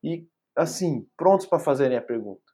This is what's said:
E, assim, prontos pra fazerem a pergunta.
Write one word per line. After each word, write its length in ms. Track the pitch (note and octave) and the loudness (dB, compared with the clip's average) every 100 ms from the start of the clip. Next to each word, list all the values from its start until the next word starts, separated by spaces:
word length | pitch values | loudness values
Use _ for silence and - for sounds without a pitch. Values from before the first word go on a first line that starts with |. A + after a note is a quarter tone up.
E, 240 | D#3 E3+ E3 _ _ - | -6 -8 -10 _ _ -2
assim, 520 | D#3+ - F3+ C3+ - - | -2 -2 -4 -4 -8 0
prontos 300 | F3 G3 F#3+ | 4 4 2
pra 140 | E3 | -2
fazerem 380 | D#3 C3+ C3+ B2 | 0 2 2 0
a 40 | |
pergunta. 520 | - A#2 G#2 F#2 _ | -4 -8 -8 -14 _